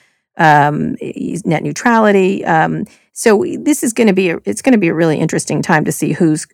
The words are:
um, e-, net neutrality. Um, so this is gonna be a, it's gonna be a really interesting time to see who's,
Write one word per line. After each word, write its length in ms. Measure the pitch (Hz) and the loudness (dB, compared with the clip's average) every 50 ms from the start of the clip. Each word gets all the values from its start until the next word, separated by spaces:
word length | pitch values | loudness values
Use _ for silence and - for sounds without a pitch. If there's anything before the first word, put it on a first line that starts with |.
| _ _ _ _ _ _ _ | _ _ _ _ _ _ _
um, 600 | - 175 156 147 147 143 147 151 - 80 - - - | 0 4 4 6 6 4 2 0 -2 -4 -6 -6 -8
e-, 380 | - - - - - - - 170 - | -10 -12 -10 -8 -8 -8 -8 -6 -4
net 160 | - 165 156 - | -2 -2 -2 -4
neutrality. 840 | 151 147 - - 247 233 226 220 208 196 196 190 190 196 208 - | -6 -6 -2 0 2 2 4 4 4 4 4 2 2 0 -2 -2
Um, 400 | - 175 160 160 165 160 156 - - _ _ _ _ - | 0 0 2 2 0 -2 -4 -6 -8 _ _ _ _ -8
so 300 | - - 233 208 208 - - - - | -2 2 2 2 2 2 -2 -6 -4
this 240 | - 294 294 - - | -2 -2 -2 0 -2
is 100 | 254 220 | -4 -2
gonna 180 | - 233 214 185 | 0 2 2 2
be 160 | 190 196 175 | 2 0 -2
a, 80 | 160 - - | -2 -4 -6
it's 160 | 196 202 - - | -8 -8 -4 0
gonna 160 | 269 254 214 | 2 2 4
be 100 | 202 165 | 2 2
a 60 | 160 | 0
really 240 | 156 170 165 156 - | 0 0 0 0 0
interesting 440 | 170 165 - 165 - - 156 143 - | -2 -2 -2 -4 -4 -4 -4 -4 0
time 240 | - 175 151 - | 0 0 0 0
to 60 | - 165 | -2 -4
see 200 | - - 147 160 | -4 -4 -4 -2
who's, 340 | - 180 160 156 160 - - | 0 0 0 0 0 -4 -8